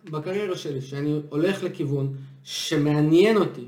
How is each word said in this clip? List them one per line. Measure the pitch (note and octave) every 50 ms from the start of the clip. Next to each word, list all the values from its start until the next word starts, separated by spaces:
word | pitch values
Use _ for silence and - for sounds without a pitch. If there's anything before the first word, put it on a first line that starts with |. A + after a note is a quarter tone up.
| -
בקריירה | E3+ D3+ D3+ D3+ F#3 F#3 G#3 G#3 F#3 F3+ -
שלי, | - D#3 C#3 C3+
שאני | C#3 - C#3+ C#3 D3 D3 D3+ D3+ D3 -
הולך | D3 D3 E3 F#3 F#3+ - F#3
לכיוון | F3+ - - D3+ C#3 C#3+ C#3 C3+ C3+ - - - - - - -
שמעניין | - - - - - E3 D3 D3 D3+ D3 D3+ D3+ D3+ D#3+ F3 G3 A3 A3 G3+
אותי, | E3 C#3+ - A#2+ B2